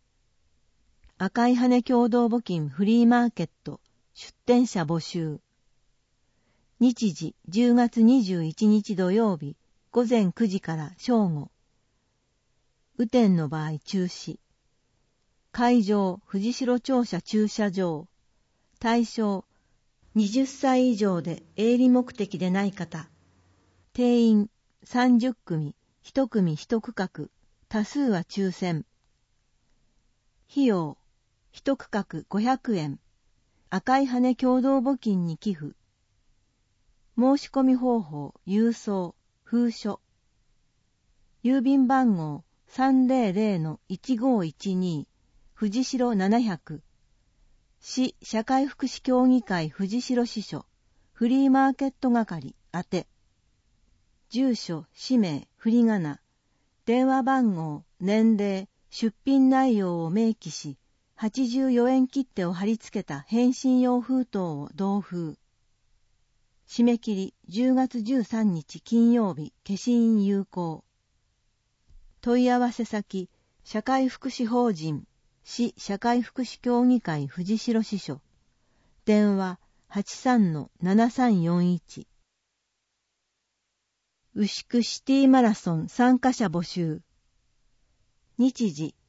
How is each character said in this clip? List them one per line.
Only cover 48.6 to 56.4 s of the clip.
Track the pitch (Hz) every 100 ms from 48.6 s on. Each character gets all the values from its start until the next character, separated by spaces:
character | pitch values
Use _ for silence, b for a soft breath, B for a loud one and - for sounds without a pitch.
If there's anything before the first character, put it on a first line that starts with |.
| 277
福 | - 254
祉 | -
協 | - 254 254
議 | 254
会 | 247 180 156
藤 | - 196 240
代 | - 240 240
支 | 220
所、 | - 143 - _ _ _ _
フ | - 233
リ | 262 269
ー |
マ | 269 269
ー |
ケ | 262 269
ッ | -
ト | 254
係 | 240 214 165 127 - _
宛 | 170
て。 | - 180 - _ _ _ _ _ _ _ _ _ _ _ _
住 | 233 269
所、 | 220 - 160 -
氏 | - - 254
名、 | 185 143 - _
振 | 226
り | 240
仮 | 226 208
名。 | 151 - _ _